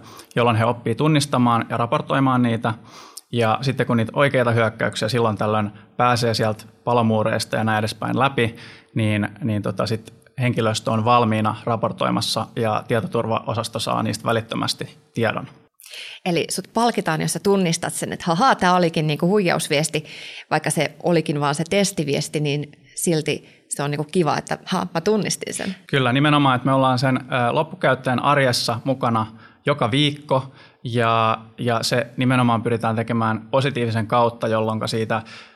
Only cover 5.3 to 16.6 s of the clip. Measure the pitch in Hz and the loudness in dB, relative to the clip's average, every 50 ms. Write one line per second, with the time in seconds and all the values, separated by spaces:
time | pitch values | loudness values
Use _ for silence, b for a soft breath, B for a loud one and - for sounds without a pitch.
5.3 | 104 101 113 107 107 107 104 101 - B B B B - 123 123 120 113 120 117 | 0 0 0 0 0 0 0 -2 -6 B B B B 0 2 2 2 2 2 0
6.3 | 110 104 131 131 - - - - - _ - - 120 123 113 110 113 107 107 113 | 0 0 0 0 -2 -4 -8 -18 -20 _ -4 0 2 2 4 4 4 2 2 2
7.3 | 110 113 110 - - 123 110 110 110 107 107 110 110 - - 120 117 113 123 139 | 0 -2 -4 -4 -4 -2 -2 0 0 0 -2 -2 -4 -6 -6 -4 0 0 0 0
8.3 | 135 123 117 113 113 B B B B B B B B 113 113 107 107 104 104 104 | 0 0 -2 -2 -2 B B B B B B B B -2 0 0 0 0 -2 -4
9.3 | - - - 117 107 104 104 117 110 - - 110 113 110 - - - - _ _ | -4 -6 -4 -4 -2 -2 -2 -4 -4 -2 -2 -2 -4 -6 -8 -10 -20 -20 _ _
10.3 | _ - 123 123 117 - 113 110 107 - - - 117 113 107 117 123 120 120 110 | _ -2 -2 0 0 0 0 0 0 -2 -2 -2 -2 0 2 4 4 4 4 4
11.3 | 110 107 110 110 107 - - - 117 110 - 113 - - 135 127 120 120 113 - | 2 2 0 -2 -2 -4 -4 -4 -2 -2 -2 -4 -2 -2 -2 0 0 0 -2 -2
12.3 | - 120 110 - - - 117 110 107 110 - - 123 113 104 180 - 117 110 110 | -2 -4 -4 -6 -4 -4 -2 -2 -2 -2 -2 -2 -2 -2 -2 -2 -4 -4 -2 -2
13.3 | 113 123 - - 120 107 110 - - 113 110 - 123 120 117 113 110 110 - 120 | -2 -4 -4 -4 -4 -4 -6 -6 -6 -6 -4 -4 -2 -2 -2 -2 -4 -4 -2 -2
14.3 | 117 113 110 - - - - - - - 120 - - - _ _ - - 113 107 | -2 -2 -2 -4 -6 -4 -4 -4 -4 -6 -8 -12 -14 -20 _ _ -6 -2 -2 0
15.3 | - - - - - - _ _ _ _ B B B B B B B B B 190 | -2 -2 -6 -12 -14 -20 _ _ _ _ B B B B B B B B B -2
16.3 | 175 160 131 - - - | -2 -2 -2 -2 -4 -8